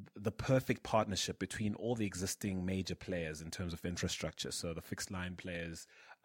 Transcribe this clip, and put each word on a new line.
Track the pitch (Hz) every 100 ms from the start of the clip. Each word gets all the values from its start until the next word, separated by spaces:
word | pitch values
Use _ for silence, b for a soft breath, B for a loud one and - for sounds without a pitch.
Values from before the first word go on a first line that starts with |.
| 101 -
the | 104
perfect | - - 131 - 117
partnership | - 110 104 92 - -
between | 92 - 107 -
all | 110 117
the | 104
existing | 87 95 - 104 95 90
major | 95 87 90
players | - 90 80 76
in | 80
terms | - 90
of | 82 87
infrastructure, | 87 90 - 80 - 67
so | - 85
the | 80
fixed | - - -
line | 95 90 87
players, | 92 87 85 82 - B B B